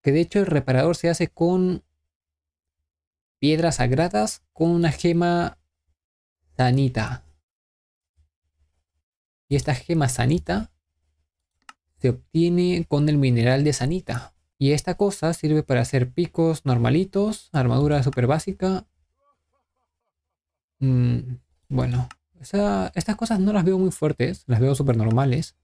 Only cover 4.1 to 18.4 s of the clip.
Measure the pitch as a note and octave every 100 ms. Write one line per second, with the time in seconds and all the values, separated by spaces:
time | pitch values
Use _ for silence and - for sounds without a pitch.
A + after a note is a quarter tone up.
4.1 | G#3 A3 - _ - E3 E3+ E3 C3+ E3+
5.1 | E3+ F3 F3 F3 - _ _ _ _ _
6.1 | _ _ _ _ - B2+ C3 C3+ A#2 G#2+
7.1 | B2+ _ _ _ _ _ _ _ _ _
8.1 | _ _ _ _ _ _ _ _ _ _
9.1 | _ _ _ _ C#3 D3+ C3 - E3 C3+
10.1 | - B2 F3 - G3 A3 _ _ _ _
11.1 | _ _ _ _ _ - _ _ _ C3
12.1 | B2+ _ D#3+ E3+ F3 F3+ F3 E3 D3 D3+
13.1 | D3 C3+ A#2+ A#2 C3+ D3 C3+ C3+ F#3 -
14.1 | B2 - _ _ _ C#3 D3 - F3+ G3+
15.1 | G3 D#3+ E3+ D#3 D3+ - B2 B2 C3+ B2
16.1 | - E3+ - E3 D#3 C3+ A#2+ A#2 D3 F#3+
17.1 | G3 G#3 A3 - D3 B2 B2 D3 D3 B2+
18.1 | C3 A#2+ D#3+